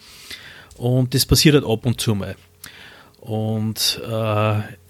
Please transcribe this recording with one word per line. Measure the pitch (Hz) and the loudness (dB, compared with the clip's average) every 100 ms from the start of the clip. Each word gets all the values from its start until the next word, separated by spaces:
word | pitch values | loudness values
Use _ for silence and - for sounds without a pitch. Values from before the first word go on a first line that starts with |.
| - - - - - - - - | -12 -20 -20 -18 -20 -20 -20 -6
Und | 120 127 123 | 0 2 2
das | 131 - | 0 2
passiert | 131 156 | 4 6
halt | 143 | 6
ab | 131 - 123 | 2 -2 -2
und | - | -2
zu | - | -2
mal. | 101 92 92 _ _ - - - - - - | -2 -4 -12 _ _ -20 -20 -20 -20 -20 -16
Und, | - 107 110 110 110 107 - - 113 | -6 -4 -2 -2 -4 -4 -4 -4 -6
äh, | 110 110 104 107 107 - - | -4 0 2 2 0 -4 -12